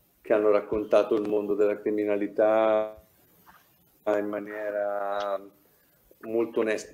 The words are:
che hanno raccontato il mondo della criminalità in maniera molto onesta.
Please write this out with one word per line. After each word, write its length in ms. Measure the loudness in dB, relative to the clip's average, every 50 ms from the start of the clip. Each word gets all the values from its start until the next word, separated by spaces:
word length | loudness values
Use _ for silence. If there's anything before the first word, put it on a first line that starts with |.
| _ _ _ _
che 120 | _ 0 0
hanno 180 | 4 4 4
raccontato 640 | 4 4 2 0 -4 -4 0 4 4 4 4 4 0
il 120 | 0 0
mondo 280 | 0 -2 -2 0 -2 0
della 240 | 2 2 2 2 -2
criminalità 1200 | -2 -4 -2 0 0 0 0 -2 -2 -2 0 2 2 4 4 4 4 4 2 2 0 -2 -8 -16 -20 _ _ _ _ _ _ _ _ -20 -20 -20 _ _ _ _ _ _ _ _ _ -2 0
in 100 | 0 -2
maniera 1120 | -2 -6 -6 -8 -8 -10 -8 -6 -4 -4 -2 -2 -2 -2 -4 -4 -4 -4 -4 -2 -4 -4 -6 -6 -12 -20 _ _ _ _ _ _ _ _ _ _ _ -20 _
molto 400 | -8 -2 0 0 0 0 0 -2
onesta. 320 | 0 0 -2 -4 -6 -12